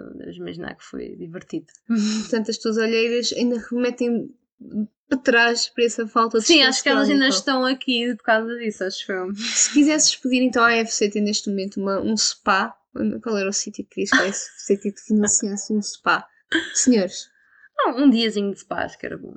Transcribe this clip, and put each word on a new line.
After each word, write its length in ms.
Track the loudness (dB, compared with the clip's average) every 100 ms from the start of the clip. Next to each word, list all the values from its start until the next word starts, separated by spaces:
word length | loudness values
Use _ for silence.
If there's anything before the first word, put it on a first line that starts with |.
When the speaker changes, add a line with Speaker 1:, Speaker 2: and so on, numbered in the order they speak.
| -16 -16
Speaker 1:
deves 220 | -14 -12
imaginar 380 | -12 -10 -12 -14
que 80 |
foi 320 | -14 -12 -12 -12
divertido. 480 | -14 -14 -10 -10 -10 _ -2 0 0 -2
Speaker 2:
Portanto, 280 | -2 -2 -2
as 60 | -4
tuas 200 | -2 0
olheiras 560 | 0 2 2 0 -2 0
ainda 220 | 0 -2 -4
remetem 600 | -2 -2 0 -2 -2 -4 -12 _ -20 -10 -6 -6 _ -4
para 80 | -2
trás 500 | 2 4 4 2 -2
para 160 | 0
essa 240 | 0 0 -2
falta 320 | 0 2 2
de 60 | 6
Speaker 1:
Sim, 80 | 6
Speaker 2:
descanso 100 | 6
Speaker 1:
acho 140 | 2
que 60 | 2
elas 140 | 2 4
ainda 100 | 4 4
Speaker 2:
crónico. 120 | 2
Speaker 1:
estão 280 | 0 0 0
aqui 500 | -2 -2 0 0 -2
por 80 |
causa 320 | 2 2 0 -4
disso, 260 | -6 -4 -6
acho 260 | -6 -6
eu. 240 | -6 -4 -6
Speaker 2:
Se 380 | -4 0 2
quisesses 420 | 4 6 4 2 0
pedir 260 | 0 2
então 220 | 4 4
à 40 | 4
A 80 | 4
F 140 | 0
C 160 | 0 0
T 100 | 0
neste 300 | 0 -2 -4
momento 320 | -4 -4 -4
uma, 180 | -4 -2
um 160 | 0 0
spa, 580 | -2 -2 0 0 0 -8 _ -4 -4 -4
qual 160 | -4 -2
era 120 | -2
o 40 |
sítio 300 | -4 -6 -10
que 60 | -10 -6
querias 140 | 0
que 40 | 2
a 40 |
A 60 | 0
F 120 | -4 -10 -6
C 200 | -2 -2
T 140 | -2
te 100 | -8
financiasse 720 | 0 2 2 0 -2 -6 -4
um 80 | -4
spa? 440 | -4 -6 -2 -2 -4 _ -6 -4 -2
Senhores. 540 | 0 4 4 2 -4 -16 _ _ _ -8 -2
Speaker 1:
Não, 280 | 0 2 4
um 40 |
diazinho 440 | 4 2 -2 -4
de 60 | -6
spa, 240 | -8 -8 -8
acho 120 | -8
que 80 | -12
era 120 | -12
bom, 160 | -14